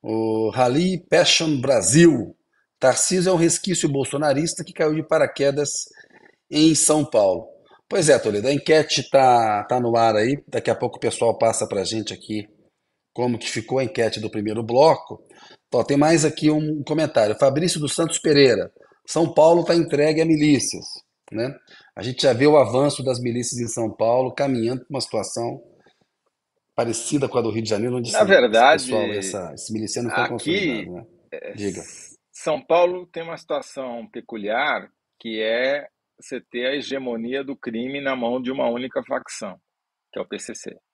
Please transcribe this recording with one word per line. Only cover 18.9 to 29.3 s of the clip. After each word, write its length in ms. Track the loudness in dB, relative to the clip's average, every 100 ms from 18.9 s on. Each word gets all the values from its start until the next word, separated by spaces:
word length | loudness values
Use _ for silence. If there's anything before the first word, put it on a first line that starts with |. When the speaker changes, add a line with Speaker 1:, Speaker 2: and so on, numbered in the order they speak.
| _
Speaker 1:
"São 300 | -8 -2 0
Paulo 300 | 6 6 6
tá 100 | 4
entregue 480 | 0 2 2 2 2
a 40 | 2
milícias", 580 | 2 4 2 2 -8 -12 -20 _ _ _
né? 220 | -8 -8 -8 _ -20 _ -12
A 60 |
gente 200 | -10 0
já 100 | 2
vê 140 | 4 6
o 100 | 6
avanço 460 | 4 2 0 0
das 180 | -4 -4
milícias 400 | -4 -6 -6 -6
em 60 | -8
São 240 | -4 -6
Paulo 440 | -2 0 0 0
caminhando 460 | -2 -2 -2 -2 -4
pra 140 | -8
uma 60 | -8
situação 600 | -6 -6 -8 -8 -8 -8 -16 _ _ _ _ _ _ _ _ _ _
parecida 540 | -6 -4 -4 -4 -2 -2
com 80 | -2
a 60 |
do 80 | -2
Rio 120 | -4
de 60 | -4
Janeiro, 280 | -4 -2 -4
onde 160 | -4
Speaker 2:
Na 60 | 0
Speaker 1:
esse, 120 | 4
esse 100 | 6
Speaker 2:
verdade, 440 | 6 6 6 4
Speaker 1:
pessoal, 180 | 0 -2 -2
essa, 420 | -6 -6